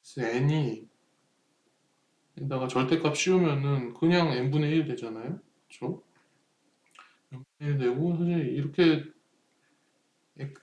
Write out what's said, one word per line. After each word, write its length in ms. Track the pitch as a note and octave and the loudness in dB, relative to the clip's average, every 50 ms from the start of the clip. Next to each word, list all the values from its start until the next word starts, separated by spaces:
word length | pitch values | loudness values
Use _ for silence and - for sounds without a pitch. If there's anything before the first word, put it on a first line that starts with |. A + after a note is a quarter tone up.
| _ - - | _ -14 -8
N이, 680 | C#3 B2 A2+ A#2 B2 C3+ D3 D#3 D#3 D3 A#2+ A2 - - - _ _ _ _ _ _ _ _ _ _ _ _ _ _ _ _ _ _ _ _ _ _ _ _ _ _ _ _ _ | -6 -4 -2 0 0 2 2 2 2 0 -2 -4 -8 -12 -20 _ _ _ _ _ _ _ _ _ _ _ _ _ _ _ _ _ _ _ _ _ _ _ _ _ _ _ _ _
에다가 300 | - C#3 C#3 C#3 B2+ C3 | -10 -8 -6 -4 -4 -4
절대값 480 | B2+ - E3+ F3 - E3 D#3+ - D3+ D3 | -2 -2 -2 0 2 0 0 0 -2 -2
씌우면은 760 | - - F#3 F#3 F#3 F3+ D#3+ C#3+ C3+ C#3 C#3 C#3 C3+ B2 A#2 - | 0 2 2 4 4 4 4 2 0 0 0 0 0 -2 -4 -6
그냥 380 | - - E3 F3 F3 E3+ D#3 | 0 2 2 4 4 2 2
N분의 400 | B2+ B2 B2+ C#3 C#3+ D3+ D3+ D3 | 0 0 0 0 0 0 0 2
일 140 | D#3 E3 D3+ | 2 0 0
되잖아요. 540 | C3+ B2 - A2+ A2+ A2 A2 A2+ C#3 F3 G3+ - _ _ _ _ | -2 -6 -8 -8 -10 -10 -10 -8 -8 -10 -10 -12 _ _ _ _
그쵸? 360 | _ - - B2 D3 F3+ - _ _ _ _ _ _ _ _ _ _ _ _ _ _ _ _ _ _ _ - - _ _ _ _ _ | _ -16 -10 -8 -8 -8 -8 _ _ _ _ _ _ _ _ _ _ _ _ _ _ _ _ _ _ _ -20 -20 _ _ _ _ _
N분의 420 | C3+ B2+ C3 _ _ _ D3 D3 D3 | -18 -18 -18 _ _ _ -2 -2 0
일 40 | C#3 | 2
되고, 380 | B2+ A#2+ B2 C3+ D#3+ F3 F3 | 2 0 0 0 0 0 0
사실 380 | D#3+ F3 E3+ F3 E3+ D3 A#2+ - | 0 0 0 0 0 0 0 -2
이렇게 500 | C#3+ C#3 C#3+ - - F3 E3 D#3 C#3+ C#3 - - _ _ _ _ _ _ _ _ _ _ _ _ _ _ _ _ _ _ _ _ _ _ _ _ | -2 -4 -2 2 4 6 6 6 4 -2 -10 -18 _ _ _ _ _ _ _ _ _ _ _ _ _ _ _ _ _ _ _ _ _ _ _ _
엑-, 160 | - C#3 C#3 - - | -14 -14 -14 -14 -18